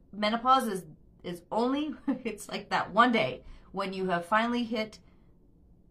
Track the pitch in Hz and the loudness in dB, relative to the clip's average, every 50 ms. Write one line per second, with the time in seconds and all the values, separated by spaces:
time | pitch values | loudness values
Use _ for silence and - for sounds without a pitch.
0 | - - - 202 208 214 226 226 226 262 262 269 226 220 190 185 165 156 - - | -20 -14 -6 -4 -2 0 0 2 4 6 6 6 4 2 -2 -4 -6 -10 -18 -20
1 | - - - - - 180 175 175 - - - 214 240 254 269 285 302 311 - - | -20 -20 -20 -14 -10 -10 -10 -10 -8 -4 -2 0 0 0 0 -2 -2 -4 -8 -6
2 | - - 254 - - 226 208 - - - - 202 - - 190 - - - 170 214 | -4 -4 -4 -4 -4 -8 -8 -8 -10 -10 -10 -10 -4 -2 -2 -2 -2 2 4 6
3 | 240 254 226 214 139 131 - - - - - - - - - 190 196 190 190 190 | 6 6 6 4 2 0 -2 -6 -12 -16 -20 -20 -18 -10 -6 -6 -4 -4 -4 -2
4 | 190 185 180 175 170 - 214 220 226 240 240 240 240 220 226 220 220 214 - - | -2 0 0 -2 0 2 2 2 2 2 0 -2 -2 -2 -2 -4 -4 -6 -10 -16
5 | - - - - - - - - - - - - - - - - - - | -20 -20 -20 -20 -20 -20 -20 -20 -20 -20 -20 -20 -20 -20 -20 -20 -20 -20